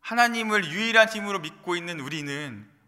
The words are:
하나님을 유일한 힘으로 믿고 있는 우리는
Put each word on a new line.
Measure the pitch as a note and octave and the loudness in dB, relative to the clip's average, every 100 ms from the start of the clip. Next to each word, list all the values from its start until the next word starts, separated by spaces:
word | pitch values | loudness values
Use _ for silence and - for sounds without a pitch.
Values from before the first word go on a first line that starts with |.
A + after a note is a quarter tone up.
하나님을 | - A#3 A#3+ A#3 A3 G#3+ E3+ | -4 2 2 2 0 0 0
유일한 | E3 A3+ A3+ A3 | -2 4 6 6
힘으로 | G#3+ G3+ G3 | 4 -4 -4
믿고 | D#3 - - F3 | -6 -10 -6 -4
있는 | E3+ E3 | -4 -10
우리는 | C3+ D#3 D3 C#3+ D3 G#2+ G#2 _ | -8 -8 -6 -8 -8 -12 -18 _